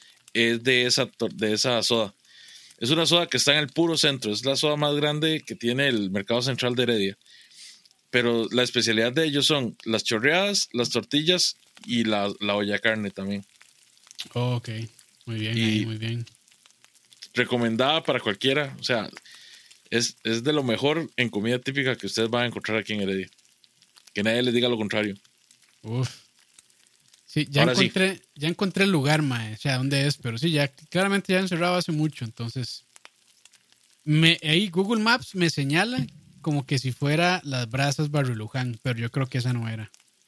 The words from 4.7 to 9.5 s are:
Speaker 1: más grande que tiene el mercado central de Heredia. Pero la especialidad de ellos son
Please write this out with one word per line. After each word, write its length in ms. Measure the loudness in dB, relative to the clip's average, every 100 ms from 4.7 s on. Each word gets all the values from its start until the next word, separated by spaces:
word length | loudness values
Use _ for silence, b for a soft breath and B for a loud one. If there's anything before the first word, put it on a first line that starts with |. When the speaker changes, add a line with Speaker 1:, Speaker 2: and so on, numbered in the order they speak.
| 0
Speaker 1:
más 180 | 0 0
grande 460 | 0 0 0 -2 -6
que 80 |
tiene 320 | -4 -2 2 2
el 220 | 2 0
mercado 320 | -2 -2 0
central 320 | 0 -2 0
de 80 | 2
Heredia. 340 | 2 2 0 -4 _ B B B B B B _ _
Pero 380 | 0 2 2 0
la 120 | 0
especialidad 500 | 0 2 2 2 2
de 140 | 2 0
ellos 200 | 2
son 300 | 2